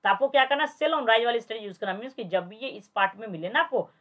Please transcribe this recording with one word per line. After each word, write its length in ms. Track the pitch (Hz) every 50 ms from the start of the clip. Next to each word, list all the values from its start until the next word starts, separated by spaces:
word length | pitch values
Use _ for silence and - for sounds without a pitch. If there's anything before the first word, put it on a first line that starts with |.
| -
तो 40 | 196
आपको 200 | 202 202 269 277
क्या 160 | 277 277 262
करना, 220 | 262 285 285 311 294 -
sell 200 | - 302 320 320
on 120 | 302 262
rise 180 | 220 220 233 233
वाली 160 | 240 240 233
स्ट्रेटजी 260 | 226 _ 220 226 214
यूज़ 120 | 202 185 -
करना, 140 | - 190 185
मीन्स 200 | 202 233 269 262
कि 100 | - 226
जब 220 | 175 185 185 175 180
भी 80 | 208
ये 120 | 220 247 269
इस 200 | - 208 190 -
पार्ट 280 | _ 208 294 - -
में 100 | 202 226 214
मिले 200 | 185 160 165 185
ना 120 | 226 302
आपको, 280 | 339 339 277 220 - - _ _